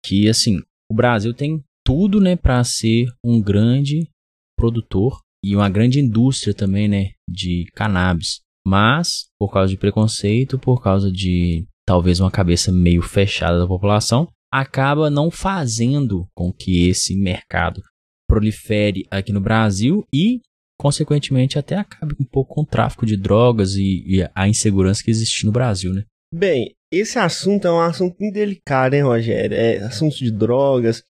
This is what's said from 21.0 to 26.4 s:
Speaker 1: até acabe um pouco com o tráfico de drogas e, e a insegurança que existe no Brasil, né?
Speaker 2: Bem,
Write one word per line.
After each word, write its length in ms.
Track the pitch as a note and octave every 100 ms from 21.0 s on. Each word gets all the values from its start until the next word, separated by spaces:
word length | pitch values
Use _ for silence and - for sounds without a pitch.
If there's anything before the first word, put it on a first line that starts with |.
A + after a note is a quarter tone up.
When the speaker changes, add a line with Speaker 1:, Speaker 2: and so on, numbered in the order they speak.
| D3+ D3 - C3+ C3 D3+
Speaker 1:
até 180 | - F3+
acabe 400 | G#3 - D3+ -
um 60 | C3
pouco 300 | C3+ C3+ -
com 60 |
o 40 | D3+
tráfico 400 | - G#2+ - A2
de 120 | G#2
drogas 580 | G2 G#2 B2 A2+ F#2+ G2
e, 280 | G2 F#2+ D2+
e 240 | F#2+ F2 -
a 120 | G2
insegurança 560 | A2 A2 G2 F#2+ G2
que 60 | -
existe 360 | A2 A2 - G#2+
no 60 |
Brasil, 420 | A2+ B2+ F#2 F2+
né? 100 | F#2+ - _ _
Speaker 2:
Bem, 420 | E3